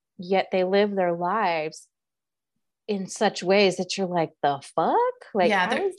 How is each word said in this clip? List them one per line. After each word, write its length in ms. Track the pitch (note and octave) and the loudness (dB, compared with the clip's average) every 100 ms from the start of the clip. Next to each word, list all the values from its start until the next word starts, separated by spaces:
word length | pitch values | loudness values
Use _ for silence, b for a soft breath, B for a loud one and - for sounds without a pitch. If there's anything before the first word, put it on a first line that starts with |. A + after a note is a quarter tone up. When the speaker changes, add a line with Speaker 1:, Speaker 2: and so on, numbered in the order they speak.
| _ - | _ -16
Speaker 1:
yet 320 | F3 F#3+ - | -2 0 0
they 120 | F#3+ | 0
live 320 | F#3 G3 G#3 G3 | 2 2 2 2
their 180 | F3 | 0
lives 720 | E3+ F3 G#3+ F#3+ E3 D#3 - - _ _ _ _ _ _ _ _ _ - | 0 -2 -2 0 -2 -4 -10 -20 _ _ _ _ _ _ _ _ _ -8
in 200 | G3+ F#3 | -6 -6
such 360 | - G#3 - | -2 -2 0
ways 340 | F3+ G3+ G3 F3+ | 2 4 4 2
that 200 | F3+ - | -4 -4
you're 100 | F#3 | -2
like, 240 | F3 D3+ - | -2 -2 -2
"The 180 | D3 C#3 - - | -2 -2 -4 -2
fuck?" 220 | F#3 F4+ B4 B4+ - | 0 2 0 -4 -6
Like, 160 | G#3 G#3 | 0 2
Speaker 2:
Yeah, 160 | G3 F3+ | 2 0
Speaker 1:
how 80 | C4+ | -2
Speaker 2:
there, 120 | |
Speaker 1:
is 80 | G4 | -4